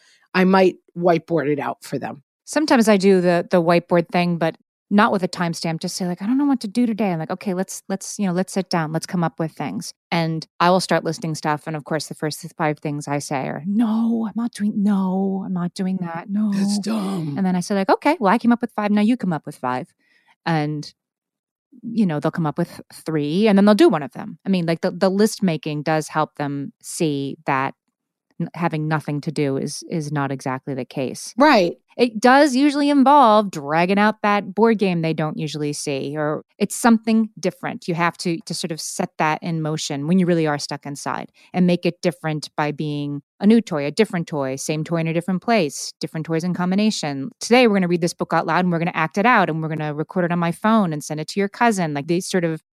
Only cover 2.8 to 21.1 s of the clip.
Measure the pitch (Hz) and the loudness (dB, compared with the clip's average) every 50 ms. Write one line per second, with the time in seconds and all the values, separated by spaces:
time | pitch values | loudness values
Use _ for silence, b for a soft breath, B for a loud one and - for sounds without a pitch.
2.8 | 226 214 214 196 175 196 196 185 175 180 175 170 175 - - 185 165 160 175 175 | 6 6 6 6 6 6 6 6 4 4 2 2 0 2 2 2 4 4 4 2
3.8 | 170 - 185 175 170 - - 180 175 175 175 165 170 160 156 _ _ _ _ _ | 2 2 2 2 2 2 0 0 0 0 0 0 -2 -2 -4 _ _ _ _ _
4.8 | _ - 202 202 214 240 240 196 165 180 - - 180 170 165 - - 170 160 160 | _ 0 4 4 4 4 4 0 -2 -4 -4 -4 -4 -4 -4 -4 -4 -4 -4 -4
5.8 | - 180 - - 190 175 180 - 196 208 254 269 294 285 277 247 - 214 185 240 | -6 -8 -6 -6 -6 -6 -6 -4 -4 -2 0 0 2 2 0 0 -2 -4 -2 0
6.8 | 247 233 226 190 226 196 175 160 160 156 - 185 - 214 180 180 190 - - - | 0 0 0 0 -2 -2 -2 -2 -4 -6 -6 -6 -4 -4 -4 -4 -4 -6 -6 -14
7.8 | - - 190 190 - - - - 208 190 170 180 190 - - 202 185 - - 175 | -8 -8 -8 -8 -8 -8 -6 -4 -2 0 0 0 -2 -2 -2 -4 -4 -2 -2 -2
8.8 | 160 151 160 160 - - - 175 170 160 - - 170 156 - - 151 131 87 110 | -2 0 -2 -4 -4 -4 -2 -2 -2 -2 -2 -4 -6 -6 -6 -8 -8 -8 -6 -8
9.8 | 170 - - _ _ - - 170 165 160 160 160 - - _ - 175 175 180 190 | -10 -10 -14 _ _ -6 -2 -2 -2 -2 -2 -4 -6 -8 _ 0 2 4 4 4
10.8 | 175 - 170 160 - 165 160 - - 165 156 156 - 160 151 147 - - 160 151 | 2 2 0 0 0 -2 -6 -6 -6 -8 -8 -4 -4 -4 -4 -4 -4 -8 -10 -8
11.8 | 147 - 170 151 - - - - - 208 - - - 160 - - 175 151 151 - | -6 -4 -4 -4 -4 -6 -10 -6 -6 -6 -6 -6 -12 -14 -8 -4 -2 -2 -2 -2
12.8 | - 156 147 147 147 - 143 147 143 - 156 131 139 151 - - 147 185 202 214 | -4 -6 -6 -6 -6 -4 -4 -4 -4 -4 -6 -4 -4 -4 -6 -8 -6 -4 0 0
13.8 | 240 220 220 226 233 226 233 226 226 214 - 214 233 240 - - 202 208 - 220 | 0 2 0 0 0 0 0 -2 -2 -4 -4 -4 -6 -6 -6 -4 -4 -2 -2 0
14.8 | 196 208 208 190 190 190 185 190 196 196 190 190 190 - 190 175 175 175 - - | 0 2 2 2 0 0 0 0 -2 -2 -2 -4 -4 -4 -4 -4 -4 -4 -4 -4
15.8 | 190 185 190 185 180 170 165 165 175 - 196 208 214 214 202 196 196 202 202 208 | -4 -4 -4 -4 -6 -6 -8 -8 -8 -4 -2 -2 0 0 0 0 0 0 0 -2
16.8 | 190 196 220 220 196 190 196 185 160 151 143 190 190 185 180 180 175 - 208 196 | -2 -2 -4 -4 -4 -4 -4 -4 -4 -4 -4 -2 -2 0 0 -2 -2 -2 -2 -2
17.8 | 190 - 320 - - 294 302 370 233 190 196 240 - 233 240 226 - 233 - - | 2 2 0 2 2 0 0 2 2 2 2 2 4 2 2 2 0 -6 -6 -4
18.8 | 214 208 208 208 208 214 254 240 - 185 165 147 - - 147 - - 127 123 127 | -2 0 2 2 2 2 0 0 -2 -2 -4 -4 -6 -10 -12 -6 -4 -4 -4 -4
19.8 | 151 - _ _ _ _ _ _ _ _ _ _ - - 160 156 151 151 151 147 | -6 -10 _ _ _ _ _ _ _ _ _ _ -4 -2 0 0 0 -2 -4 -6
20.8 | 151 - - _ _ _ | -8 -12 -16 _ _ _